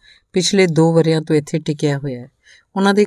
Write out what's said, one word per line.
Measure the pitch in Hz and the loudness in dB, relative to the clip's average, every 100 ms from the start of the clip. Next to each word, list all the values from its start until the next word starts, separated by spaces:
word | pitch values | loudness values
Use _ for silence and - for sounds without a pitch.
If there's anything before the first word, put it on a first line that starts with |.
| _ _ _ | _ _ _
ਪਿਛਲੇ | 190 175 196 185 | -4 0 2 2
ਦੋ | 156 165 | 2 2
ਵਰ੍ਹਿਆਂ | 165 160 160 | 2 2 0
ਤੋਂ | 156 151 | 0 -2
ਇੱਥੇ | 147 160 | -2 -6
ਟਿਕਿਆ | 156 147 147 139 | -6 -4 -4 -4
ਹੋਇਆ | 139 123 | -6 -12
ਹੈ। | 123 _ _ _ _ 196 | -14 _ _ _ _ -2
ਉਹਨਾਂ | 196 | 2
ਦੇ | 196 | 2